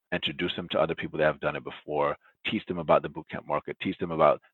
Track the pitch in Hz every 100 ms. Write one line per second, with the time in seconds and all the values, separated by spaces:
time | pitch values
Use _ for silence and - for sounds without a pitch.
0 | - 90 - 73 87 - 87 98 82 80
1 | 80 80 78 - - 73 67 - - 76
2 | 73 76 _ _ - 107 - 90 80 78
3 | 78 78 - - - 73 - - - 90
4 | 87 80 76 67 _